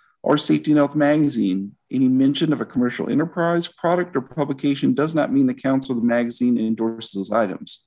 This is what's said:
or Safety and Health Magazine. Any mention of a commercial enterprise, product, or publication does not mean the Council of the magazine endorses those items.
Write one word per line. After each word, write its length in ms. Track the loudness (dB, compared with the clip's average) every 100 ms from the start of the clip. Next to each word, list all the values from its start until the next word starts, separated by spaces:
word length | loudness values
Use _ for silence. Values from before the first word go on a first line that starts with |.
| _ _
or 140 | -2 0
Safety 360 | 0 0 2
and 60 | 2
Health 180 | 2 2
Magazine. 800 | 2 2 0 0 0 -2 -6 -14 -6
Any 200 | 0 2
mention 440 | 4 2 2 0
of 80 | 0
a 60 | -2
commercial 420 | -2 -2 -2 -2
enterprise, 600 | 0 -2 0 0 0 -2
product, 480 | -2 0 0 0 -4
or 60 |
publication 680 | -4 -4 -4 -2 -2 0 0
does 220 | 2 0
not 180 | 0 0
mean 140 | 2 2
the 80 |
Council 400 | 0 -2 -2 -2
of 60 | -2
the 60 | 0
magazine 520 | 0 0 0 0 2
endorses 540 | 0 -2 -2 -4 -8
those 180 | -8 -2
items. 540 | 0 0 -4 -12 -16